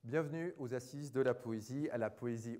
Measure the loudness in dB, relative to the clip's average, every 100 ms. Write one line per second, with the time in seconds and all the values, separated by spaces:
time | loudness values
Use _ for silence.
0 | 0 0 2 -2 -4 -4 -4 -4 -4 -10
1 | -2 4 6 4 0 -2 -2 -2 0 2
2 | 0 0 -2 -2 -2 -4